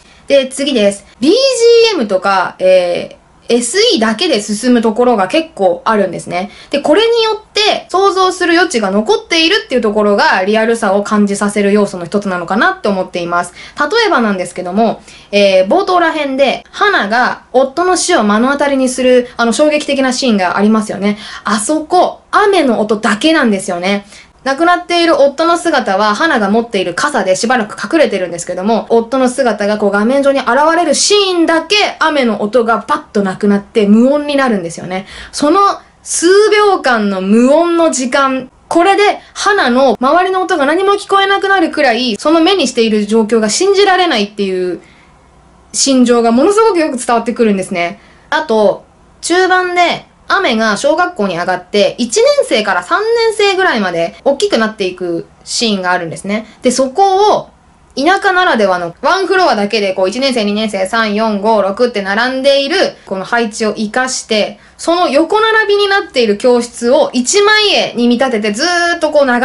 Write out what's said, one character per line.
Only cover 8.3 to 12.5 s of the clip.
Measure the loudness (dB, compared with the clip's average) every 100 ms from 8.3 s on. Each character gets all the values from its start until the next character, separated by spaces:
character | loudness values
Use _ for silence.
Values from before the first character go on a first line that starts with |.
す | 0 0
る |
余 | 2 0
地 | -2
が | -2
残 | -2 0
っ | -2 -2
て | 0
い | 0
る | 0
っ | -2
て |
い | -2
う |
と | 0
こ | 0
ろ | 0
が | 2 2 0
リ | 0 0
ア |
ル | 0 0
さ | 0
を | 0
感 | 0 0 0
じ |
さ | 0 -2
せ | 0
る | 0
要 | 2
素 | 0 -4
の |
一 | -6 -4
つ | -4
な | -6
の |
か | -4